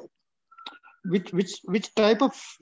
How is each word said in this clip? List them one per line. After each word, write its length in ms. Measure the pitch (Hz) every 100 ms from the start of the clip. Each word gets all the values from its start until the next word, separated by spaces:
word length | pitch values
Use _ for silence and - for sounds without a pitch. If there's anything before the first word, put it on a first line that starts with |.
| - _ _ _ _ - - - _ _
Which, 260 | 180 190 -
which, 280 | 175 185 -
which 300 | - 202 -
type 260 | - 208 226
of 140 | 269 - - -